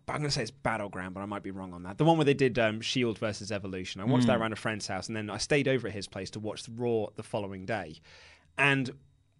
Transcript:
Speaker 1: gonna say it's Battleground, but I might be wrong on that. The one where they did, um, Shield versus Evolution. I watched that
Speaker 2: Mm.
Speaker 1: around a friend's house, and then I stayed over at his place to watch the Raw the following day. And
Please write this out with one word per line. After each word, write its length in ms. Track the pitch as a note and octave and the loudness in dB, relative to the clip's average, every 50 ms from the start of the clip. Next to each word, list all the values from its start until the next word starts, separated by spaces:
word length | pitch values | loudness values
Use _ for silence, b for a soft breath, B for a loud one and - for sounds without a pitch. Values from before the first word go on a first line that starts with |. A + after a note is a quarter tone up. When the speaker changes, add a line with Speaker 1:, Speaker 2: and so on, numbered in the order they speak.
| _ | _
Speaker 1:
gonna 240 | - B2+ C3+ D3 C#3+ | -6 -4 -2 -2 0
say 120 | C3+ C#3+ | 0 -2
it's 100 | A2+ G#2 | -2 -4
Battleground, 640 | - - - B2 A2+ G#2+ G#2 G2 F2+ F#2 F#2 F#2+ F2+ | -6 -4 -2 -2 -2 -2 -4 -6 -6 -6 -8 -6 -6
but 80 | F#2+ | -8
I 40 | G2+ | -6
might 160 | G#2 G#2 G2+ | -6 -6 -6
be 80 | F#2 G2 | -6 -6
wrong 220 | F#2+ F#2+ F#2+ F#2 | -8 -8 -10 -10
on 100 | F2 F2 | -10 -10
that. 160 | F2 F2+ G2+ - | -10 -8 0 4
The 60 | D3+ | 6
one 120 | D#3+ E3 D#3+ | 6 6 6
where 60 | D3+ | 6
they 100 | C#3 C#3 | 6 6
did, 220 | A#2 C3+ B2+ G2+ B2 | 6 4 4 4 4
um, 200 | A2+ A2 G#2+ A2 | 4 2 2 0
Shield 380 | A2+ - - C3 B2 A#2 G#2 - | -2 -2 0 2 2 2 0 0
versus 320 | A#2 G#2+ G#2 - G#2 G2 | -2 -4 -4 -4 -6 -6
Evolution. 500 | G#2+ G2 G2+ G2 F#2+ F#2+ F#2 - - F#2+ | -6 -4 -4 -6 -6 -6 -6 -8 -8 -2
I 40 | F#2+ | 0
watched 240 | A#2 C3 B2+ B2 A#2 | 2 4 6 6 6
that 80 | B2+ A2+ | 4 4
Speaker 2:
Mm. 20 | |
Speaker 1:
around 100 | A2+ A2 | 2 0
a 40 | G#2+ | -2
friend's 300 | - - A#2 A2 G2+ - | -2 -2 -2 -2 -2 -4
house, 220 | - G2+ F#2 F2+ - | -4 -4 -4 -4 -4
and 80 | A2+ | -6
then 120 | A2 G#2+ G#2 | -6 -4 -6
I 80 | G2 G#2+ | -4 -6
stayed 280 | - - D#3 C#3+ C3 | 0 2 2 4 4
over 220 | C3+ C3+ B2 A2+ G2 | 4 2 2 0 -4
at 60 | F2 | -6
his 120 | G2 F#2+ | -8 -8
place 240 | - - G2+ F#2+ F2+ | -8 -8 -8 -8 -8
to 80 | - A2+ | -8 -6
watch 240 | G#2+ G#2+ D#2 - | -6 -6 -6 -8
the 80 | - - | -10 -10
Raw 360 | A2+ A#2 A#2+ A#2+ A#2 A2 G#2 - - | -6 -2 0 2 2 2 0 -2 -6
the 80 | - G#2+ | -12 -8
following 420 | - - A2 G2+ G2 G2 F#2+ F#2 | -6 -4 -4 -4 -6 -8 -8 -4
day. 300 | G#2+ A2+ G2+ F2 D#2 D#2 - B B B B B B B B B B _ | -4 -4 -4 -4 -6 -12 -16 B B B B B B B B B B _
And 340 | - C3+ C#3+ C#3 C3+ B2+ B2 - - - _ _ _ _ _ _ | 4 4 4 4 4 2 -2 -6 -10 -18 _ _ _ _ _ _